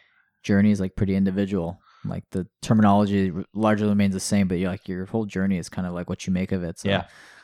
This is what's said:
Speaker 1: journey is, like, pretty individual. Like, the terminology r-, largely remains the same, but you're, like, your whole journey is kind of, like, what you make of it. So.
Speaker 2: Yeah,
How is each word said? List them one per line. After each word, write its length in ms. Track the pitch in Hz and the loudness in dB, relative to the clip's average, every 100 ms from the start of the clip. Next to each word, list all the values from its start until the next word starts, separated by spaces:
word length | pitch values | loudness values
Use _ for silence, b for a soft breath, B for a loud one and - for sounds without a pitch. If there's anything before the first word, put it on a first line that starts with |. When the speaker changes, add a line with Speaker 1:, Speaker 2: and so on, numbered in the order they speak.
| b b b _ | b b b _
Speaker 1:
journey 260 | - 101 104 | 0 4 4
is, 80 | 101 | 2
like, 140 | 95 | -2
pretty 220 | - 98 95 | -2 0 2
individual. 640 | 98 95 98 98 82 90 b b | 2 0 0 -2 -4 -8 b b
Like, 200 | 101 90 - | -10 -10 -8
the 160 | 95 87 _ | -8 -8 _
terminology 680 | - 110 104 101 101 101 95 | 0 4 6 6 4 2 0
r-, 140 | 85 - | -2 -8
largely 340 | 101 107 104 104 | -2 0 2 2
remains 240 | 101 101 | 2 2
the 60 | 92 | 0
same, 280 | - 104 92 | 0 0 2
but 100 | 90 | 0
you're, 120 | 92 | -2
like, 180 | 98 - | -4 -8
your 180 | 90 95 | -8 -4
whole 180 | 110 | -4
journey 320 | 104 95 95 92 | -4 -2 -2 -2
is 100 | - | -4
kind 180 | - 90 | -8 -6
of, 80 | |
like, 140 | 87 90 | -6 -8
what 180 | 92 - | -8 -4
you 60 | |
make 180 | 92 95 | -2 -2
of 100 | 95 | -2
it. 140 | 85 87 | -4 -6
So. 80 | 101 | -2
Speaker 2:
Yeah, 160 | 95 - B B B | -2 -4 B B B